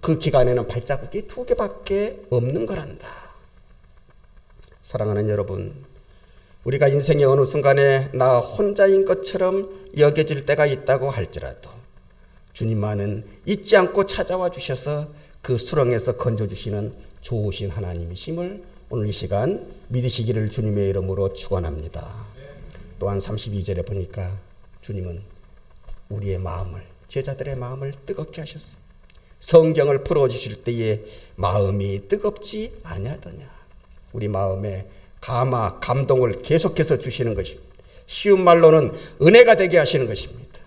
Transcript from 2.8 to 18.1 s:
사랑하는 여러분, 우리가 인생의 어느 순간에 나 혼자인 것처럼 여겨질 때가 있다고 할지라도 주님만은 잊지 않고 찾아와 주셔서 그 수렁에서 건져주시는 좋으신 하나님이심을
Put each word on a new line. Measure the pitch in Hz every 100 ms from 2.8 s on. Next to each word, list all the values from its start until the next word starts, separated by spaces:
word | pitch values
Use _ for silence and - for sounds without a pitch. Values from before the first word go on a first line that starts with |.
| 147 73 - - - - - - - - - - - - - - _ - - -
사랑하는 | - - 107 104 107
여러분, | 104 95 95 - 147 135 - - - _ - _ - 127
우리가 | 135 143
인생의 | 139 139 151 139
어느 | 139 131
순간에 | 147 139 139 139 135 135
나 | 131 127 123
혼자인 | - - 208 202 196 196 190
것처럼 | 185 - 185 185 190 196 - - -
여겨질 | 147 147 151 143 135
때가 | 147 151
있다고 | 131 - 131 135
할지라도 | 120 87 - 65 - - - - - - _ - - -
주님만은 | - 113 110 104 104 101 104 - - -
잊지 | 202 - 208
않고 | 180 196 196
찾아와 | - 180 185 180
주셔서 | 180 - 131 147 147 151 - - -
그 | - 123
수렁에서 | - 156 123 120 - 117
건져주시는 | 123 110 104 101 - 104 104 - - -
좋으신 | - 117 104 95 101
하나님이심을 | 80 95 85 85